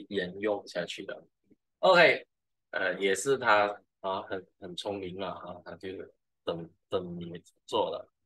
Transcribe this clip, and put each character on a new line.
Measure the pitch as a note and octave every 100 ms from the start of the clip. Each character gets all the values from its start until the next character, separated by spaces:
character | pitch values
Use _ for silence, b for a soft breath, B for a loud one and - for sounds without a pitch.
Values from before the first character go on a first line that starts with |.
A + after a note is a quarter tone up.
| -
沿 | G2 F2+ G2
用 | G#2 G2+ -
下 | F2+ F2
去 | - -
的。 | - - _ _ _ _ _
OK， | F3+ F#3 D#3+ - - _ _ _ _
呃， | - F#2+ F#2
也 | G2
是 | F#2+ C#3 C3
他 | A#2 G#2 G2+ G#2 _ _
啊， | F#2+ G2
很， | - F#2+ F2+ _
很 | F#2+ E2+
聪 | G#2 G2+
明 | F#2 F2+
了 | F#2
啊， | E2+ F2 F2+ F2
他 | F2
就 | F#2+ F#2 - _ _ _
等， | - E2+ E2 _ _
等 | G2 F2+ F2
你 | E2+ F2 - _ -
做 | A2+ E2+
了。 | - - _